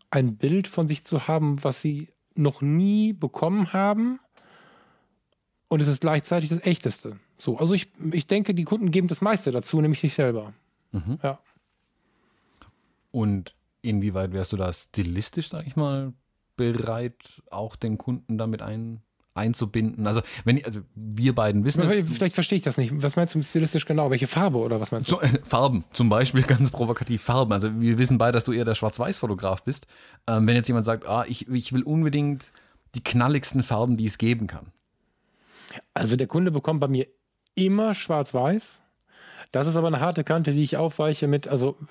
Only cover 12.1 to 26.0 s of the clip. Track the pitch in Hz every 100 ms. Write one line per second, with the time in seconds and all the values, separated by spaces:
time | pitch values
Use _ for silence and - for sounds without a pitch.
12.1 | _ _ _ _ _ - _ _ _ _
13.1 | 123 107 98 - - _ _ 120 104 101
14.1 | 95 95 95 92 98 90 87 - - 87
15.1 | 90 - 175 - 160 151 156 143 139 135
16.1 | 123 _ _ _ - 120 117 113 113 123
17.1 | - - - _ 92 113 - 117 104 -
18.1 | 123 - 110 113 110 107 110 113 113 -
19.1 | _ _ - 110 117 104 113 110 110 104
20.1 | 110 - - 113 135 117 104 - 110 107
21.1 | 107 127 120 107 101 120 156 160 214 160
22.1 | - 185 - 170 196 143 131 120 147 143
23.1 | 170 170 156 143 165 160 156 - 156 139
24.1 | 131 135 160 196 123 117 113 104 113 -
25.1 | 175 135 135 - 120 135 110 - -